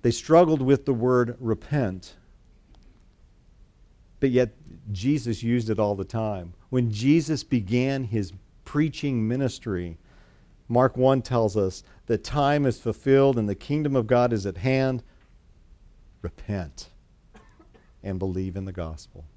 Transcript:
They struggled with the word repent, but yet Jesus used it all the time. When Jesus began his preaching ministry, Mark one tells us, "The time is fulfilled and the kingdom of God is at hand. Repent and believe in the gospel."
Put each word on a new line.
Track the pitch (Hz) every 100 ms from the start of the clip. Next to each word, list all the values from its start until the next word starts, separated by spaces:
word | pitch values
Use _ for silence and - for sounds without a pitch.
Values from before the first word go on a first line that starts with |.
They | 120
struggled | 113 - 165 175 156
with | 131 139 -
the |
word | 120 123 127 120 120
repent, | 120 107 - 147 110 92 - - _ - _ _ _ - - _ - _ - _ _ _ - _ _ _ _ -
but | 139
yet | 123 120 - - 87 107
Jesus | 95 120 151 117 107
used | 113 120 113
it | 107
all | 104 101
the |
time. | 95 113 110 98 85 - _
When | 127 120
Jesus | 104 131 160 143 151
began | - 127 95 123 131 139
his | 123 110 92 92 _ _ -
preaching | 143 156 - 143 123 110
ministry, | 127 135 - 117 92 87 82 _ - - _ _ _ -
Mark | 120 131 127
one | 131 135
tells | - 123 110 101
us, | 95 - - - -
"The | 92
time | - 147 139 147 139
is | 113
fulfilled | 113 - 135 135 139 120
and | 104
the | 98
kingdom | - 147 147 135
of | 110
God | 123 123
is | 113 98
at | 87
hand. | 127 131 131 127 - _ _ _ _ _ _ - - - - _
Repent | 85 - - 101 78 - - - _ _ _ - - - - - _ _
and | 98 92
believe | 95 92 95 95
in | 95
the |
gospel." | 87 82 76 - - 78